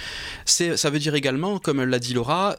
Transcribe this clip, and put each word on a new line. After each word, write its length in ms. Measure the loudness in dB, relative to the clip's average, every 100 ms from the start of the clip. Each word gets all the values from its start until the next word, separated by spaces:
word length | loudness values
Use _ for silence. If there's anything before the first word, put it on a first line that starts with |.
| -12 -10 -10 -6
C'est, 320 | 0 2 2 2
ça 140 | 0
veut 80 | 0
dire 160 | 0
également, 460 | 0 0 0 0 -2
comme 240 | 0 0
l'a 160 | 2 0
dit 160 | 0 0
Laura, 400 | 2 2 0